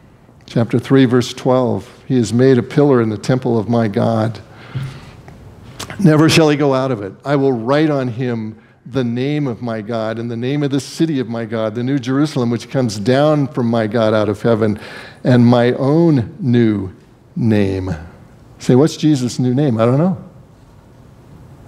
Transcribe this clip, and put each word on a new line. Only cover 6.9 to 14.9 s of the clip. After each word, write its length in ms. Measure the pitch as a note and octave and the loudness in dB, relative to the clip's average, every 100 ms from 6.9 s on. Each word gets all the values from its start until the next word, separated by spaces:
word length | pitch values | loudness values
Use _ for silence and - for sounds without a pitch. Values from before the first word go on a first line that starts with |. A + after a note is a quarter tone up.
of 100 | A#2 | -4
it. 120 | G2 - | -8 -10
I 120 | C3+ C#3+ | -4 0
will 160 | C3+ | 0
write 360 | B2 A2+ C#3+ D#3 | 0 0 0 2
on 200 | C#3+ B2+ | 0 -4
him 480 | A2+ B2+ A#2 G#2+ G#2+ - _ | -4 -4 -4 -8 -12 -20 _
the 200 | - B2+ | -10 -4
name 420 | B2 A#2+ C3+ D3+ C#3+ | -4 -4 -4 -4 -4
of 160 | G2+ | -6
my 180 | B2 A2+ | -8 -8
God 380 | G#2 A2+ A2 A2+ | -6 -6 -6 -6
and 120 | A#2+ | -8
the 60 | A#2 | -6
name 260 | B2 D3 | -4 -2
of 80 | C#3+ | -2
the 100 | C#3 | -4
city 400 | C3 - D#3+ C#3 | -6 -4 -2 -2
of 80 | A2+ | -4
my 160 | A#2 | -6
God, 300 | A2+ A2+ A2 | -6 -4 -4
the 80 | G#2+ | -4
new 160 | B2 C#3 | -4 -4
Jerusalem, 520 | A#2 C3+ D3 C#3+ A#2 | -2 0 0 0 -2
which 180 | A#2+ - | -2 -4
comes 300 | C#3 B2 G2+ | -2 -2 -2
down 480 | G2+ C3 D3+ D3+ C#3 | 0 2 4 2 0
from 220 | - A#2 | -2 -2
my 180 | A#2 A2 | 0 0
God 260 | A#2+ A2 | 0 2
out 160 | G#2+ G#2 | 2 0
of 140 | G2+ | 0
heaven, 360 | A#2+ A2+ G#2+ G#2 - | 0 2 0 -2 -8